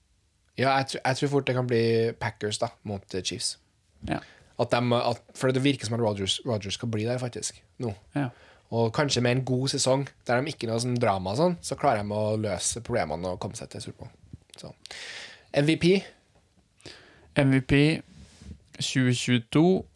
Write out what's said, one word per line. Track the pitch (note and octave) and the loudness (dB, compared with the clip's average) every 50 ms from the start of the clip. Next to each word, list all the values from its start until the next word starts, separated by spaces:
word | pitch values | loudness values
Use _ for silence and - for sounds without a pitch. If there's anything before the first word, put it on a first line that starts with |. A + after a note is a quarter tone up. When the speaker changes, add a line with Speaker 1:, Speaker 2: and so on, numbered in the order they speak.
| _ _ _ _ _ _ _ _ _ _ - | _ _ _ _ _ _ _ _ _ _ -2
Speaker 1:
Ja, | - B2 C3+ C3+ | 0 2 2 4
jeg | C#3 C3 | 2 0
tr-, | - - - - | -2 -6 -4 -2
jeg | C3 C3 | -2 0
tror | - D3 C#3 | 0 0 2
fort | C#3+ C#3 C#3 | 2 0 0
det | - B2+ | 2 -2
kan | B2+ B2+ | 0 0
bli | B2 A#2+ A2+ A#2 A2+ A2+ A2+ A2+ A#2 A2+ - | 2 2 2 4 4 4 2 2 0 -2 -4
Packers | A#2+ A2 - - G#2+ G#2 G#2+ | -6 -6 -6 -4 -6 -6 -4
da, | - A#2 A2+ - _ - | -4 -4 -6 -6 _ -8
mot, | A2 G2+ G2 - - - | -8 -8 -8 -8 -8 -8
eh, | F#2 | -6
Chiefs. | F2+ - F2+ - - - - _ _ _ _ _ _ _ _ - - | -6 -6 -6 -6 -6 -8 -8 _ _ _ _ _ _ _ _ -12 -8
Speaker 2:
Ja. | - - - - - - - _ _ _ - | -6 -6 -6 -8 -12 -20 -20 _ _ _ -4
Speaker 1:
At | A#2+ - | 0 0
de, | B2 A#2+ B2 A#2+ A#2+ | 2 0 2 2 2
at, | A#2+ A#2+ A#2+ A#2 - _ - - | 2 2 0 -2 -4 _ -18 -8
for | - - B2+ | -2 0 0
det | C3 B2+ | 2 2
virker | C3 C#3+ C3 - - | 2 2 0 0 -4
som | G#2+ A#2 | -4 -2
at | A#2+ | 0
Rodgers, | A#2 G#2 G#2 G2 F#2+ F#2 - - - | 0 0 0 0 -2 -2 -2 -4 -2
Rodgers | C3+ A2+ G2+ - G2 - | -4 -4 -4 -4 -6 -8
skal | - B2 A#2+ | -6 -4 -4
bli | A2+ G#2 G#2+ | -2 -2 -2
der | A#2+ B2 B2 | -2 -2 -4
faktisk, | B2+ A#2+ - G#2+ - - - - _ _ _ - | -4 -6 -8 -8 -8 -8 -10 -12 _ _ _ -8
nå. | B2+ A2 G2 - _ _ - | -6 -6 -6 -8 _ _ -6
Speaker 2:
Ja. | C#3+ C#3 A#2+ - - - - - _ _ - | -4 -4 -4 -8 -12 -20 -20 -20 _ _ -4
Speaker 1:
Og | A2+ A#2 A#2 A2+ - | 0 2 2 2 2
kanskje | - D3 C3+ - B2 | 0 2 6 6 6
med | B2 A#2+ B2 | 6 6 4
en | C3+ C3 | 2 2
god | B2+ B2+ B2+ C3+ C#3 | 0 0 0 0 0
sesong, | - C3+ - B2+ C3 C#3 C#3 - - _ - | 0 2 4 4 4 2 2 -4 -10 _ -2
der | - A#2+ B2 | 2 2 2
de | C#3 D#3 | 2 -2
ikke | - - - | -4 -4 -4
noe | A2+ A2+ A#2 | -2 0 0
sånn | B2 B2 B2 A#2+ | 0 0 2 2
drama | A#2+ G#2+ F#2+ F#2+ F2+ F#2+ | 4 2 2 2 0 -2
og | G#2 | 2
sånn, | C3+ E3+ F3+ F3 F3 | 2 2 2 2 0
så | - - - | -6 -8 -6
klarer | - - C#3 A#2 G#2 | 0 2 2 2 2
de | G#2 G2+ | 0 -2
å | G#2 G#2+ G#2+ G#2+ A2 A2 | -2 0 0 0 0 0
løse | G#2+ G#2 F2+ E2+ - - - A#2+ | 0 -2 -2 -2 -4 -4 -4 -6
problemene | A#2 - A#2+ G#2+ E2+ D#2 D2+ E2 F2+ | -6 -2 -2 0 0 -2 -4 -4 -4
og | F#2 F2+ E2 | -6 -6 -6
komme | - G2 - | -8 -8 -8
seg | - - - | -10 -14 -14
til | - G#2 | -12 -12
Super | - - - - - | -12 -12 -14 -14 -18
Bowl. | A#2 - _ - - - - _ _ - | -20 -20 _ -20 -20 -20 -20 _ _ -20
Så. | - - - - _ - - - - - - - - - - - - _ - - | -18 -18 -18 -20 _ -20 -16 -16 -14 -14 -14 -14 -14 -16 -18 -20 -20 _ -2 0
M | C#3+ C#3+ | 2 4
V | D#3 D#3+ | 4 2
P? | D#3+ E3 F3 F#3+ G3 - - - _ _ _ _ _ _ _ _ _ _ _ _ _ - - - - - - - - _ _ - | 4 4 4 4 4 0 -6 -20 _ _ _ _ _ _ _ _ _ _ _ _ _ -20 -20 -20 -20 -20 -20 -20 -20 _ _ 0
Speaker 2:
M | D3 C#3 C3+ | 0 2 2
V | C3+ C3+ | 2 0
P | C3 - D3 C#3 D3 D#3 D#3+ - - - - - - - - - - - - - _ _ - - | 0 2 2 4 4 2 0 -4 -8 -16 -20 -20 -20 -20 -20 -20 -20 -20 -20 -20 _ _ -12 -10
tjue | - - - C#3 B2+ B2+ B2 | -8 -4 0 0 2 2 0
tjueto | B2 - B2 B2 A#2+ A#2 - - D3 E3 F3+ F#3+ - - - _ | 0 0 0 0 0 0 2 2 4 4 4 4 2 -2 -8 _